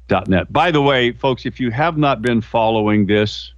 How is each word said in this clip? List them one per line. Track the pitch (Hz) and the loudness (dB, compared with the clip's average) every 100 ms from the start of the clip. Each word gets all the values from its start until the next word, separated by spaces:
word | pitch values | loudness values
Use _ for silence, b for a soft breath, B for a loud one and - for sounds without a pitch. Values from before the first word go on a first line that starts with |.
| - | -4
dot | 98 - | -4 0
net. | 92 85 | -2 0
By | 147 170 | 0 2
the | 151 | 2
way, | 139 131 120 | 2 2 0
folks, | 120 139 127 127 | 0 -4 -2 -6
if | - | -6
you | 127 | -6
have | 110 160 156 | -2 -2 0
not | 143 123 | 0 0
been | 117 117 | 0 -2
following | 110 120 110 113 107 107 95 | 0 0 2 2 2 2 2
this | 104 107 - - | 2 0 -4 -16